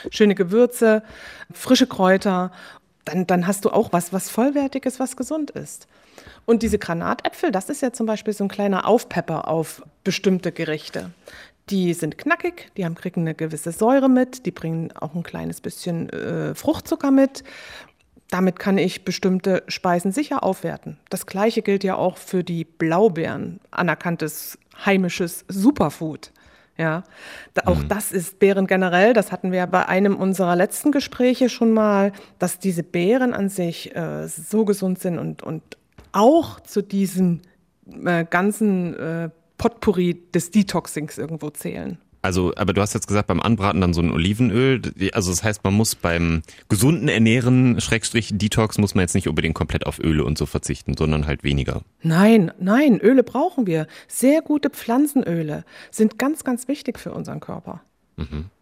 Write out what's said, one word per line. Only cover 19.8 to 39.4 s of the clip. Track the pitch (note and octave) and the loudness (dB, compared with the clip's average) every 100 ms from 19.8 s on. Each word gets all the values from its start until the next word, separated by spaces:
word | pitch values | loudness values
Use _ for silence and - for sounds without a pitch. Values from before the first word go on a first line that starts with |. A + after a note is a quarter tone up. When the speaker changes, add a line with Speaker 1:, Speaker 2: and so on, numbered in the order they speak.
| F#3 F3 G3 | 0 0 0
Speaker 1:
sicher | F#3+ D4+ C#4+ | -2 -4 -2
aufwerten. | - F#3+ E3 D3 D#3+ D#3 - | -2 -4 -6 -10 -12 -18 -10
Das | F#3 - | -10 -8
Gleiche | F#3+ A3 A3+ | -2 0 0
gilt | G#3 G3 | 0 0
ja | G3 F#3 | 0 0
auch | F3 F3+ | -2 -4
für | - F#3 | -6 -4
die | F3 E3+ | -2 -6
Blaubeeren, | - - E3 E3+ A3 E3 D#3+ - - F3 _ | -6 -4 0 4 4 2 -6 -6 -8 -12 _
anerkanntes | - F3 D3+ F3 E3+ D#3 - - - _ - G3+ | -4 -2 -2 -4 -4 -6 -8 -14 -18 _ -4 2
heimisches | F#3+ F3+ - F3 - - | 2 2 -2 -6 -6 -8
Superfood. | F#3+ G#3+ C#4+ E3 - D#3+ - - _ _ _ _ - | 2 2 4 0 -2 -8 -10 -16 _ _ _ _ -4
Ja, | D#3+ D#3+ - - - - - - | -4 -4 -8 -20 -20 -20 -8 -2
da, | F#3 | 2
auch | D#3+ | 2
Speaker 2:
Mhm. | D2 | 0
Speaker 1:
das | G3+ - | -4 -4
ist | G3 E3 - | -4 -4 2
Beeren | G3 G3 F#3+ | 4 4 2
generell, | F#3 F#3 F3 G#3+ | 2 4 6 6
das | A#3+ - | 6 2
hatten | F3+ F#3 | -2 -2
wir | F#3 F3+ | -2 0
bei | F3+ - | 0 2
einem | F#3 G3+ G3 | 2 2 2
unserer | F#3+ F#3+ F3+ F3 | 0 0 2 2
letzten | - - D4+ | 0 0 0
Gespräche | C#4 - - B3 B3 B3 | 0 -2 0 2 2 0
schon | - A3+ | 2 2
mal, | A3 G#3+ G3+ G3 G3+ - - | 4 4 2 2 -2 -14 -6
dass | F3+ - | -4 -2
diese | F#3+ E3+ | -2 -2
Beeren | - F3 F3 B3+ B3+ | -2 0 2 2 2
an | - G3 | 0 -2
sich, | F#3+ E3+ E3 - F#3+ | -2 -4 -6 -10 -8
äh, | D#3+ D3+ D#3+ | -6 -6 -10
so | D#3+ D#3 G#3+ | -12 -2 0
gesund | G#3 G3 F#3+ F#3 | 2 0 -2 -2
sind | F#3 E3 | -4 -4
und, | D#3+ D#3 | -6 -8
und | - D#3+ - - _ - - | -10 -10 -12 -20 _ -20 -6
auch | F#3+ A3+ E4 - - | 4 6 6 2 -8
zu | - G#3 | -8 -6
diesem, | G3+ G3 G3 F#3 F#3 E3+ - _ _ _ - - - | -2 0 0 2 0 0 -6 _ _ _ -20 -6 -2
äh, | E3+ | 0
ganzen, | E3+ F3 G3+ G#3 G#3+ F#3+ F3 - | 2 2 2 2 2 2 -2 -6
äh, | D#3+ E3 E3 - | -6 -6 -8 -10